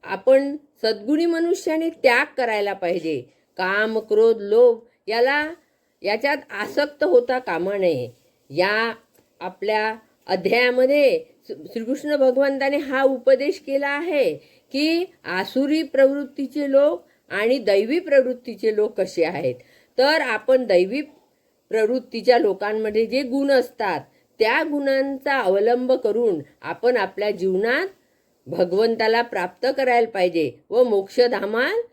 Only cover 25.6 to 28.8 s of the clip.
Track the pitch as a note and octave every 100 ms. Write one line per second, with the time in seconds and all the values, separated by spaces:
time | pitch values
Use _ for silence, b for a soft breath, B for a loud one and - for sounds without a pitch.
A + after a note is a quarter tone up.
25.6 | G#3+ B3 B3+ B3+ A#3 G#3 A#3 E3 C#3+ b
26.6 | C#3 E3+ A#3+ B3 F#3+ - G#3 G3 F#3+ F#3
27.6 | A3 C4+ G4 - _ _ _ _ - E3+
28.6 | F3+ F#3+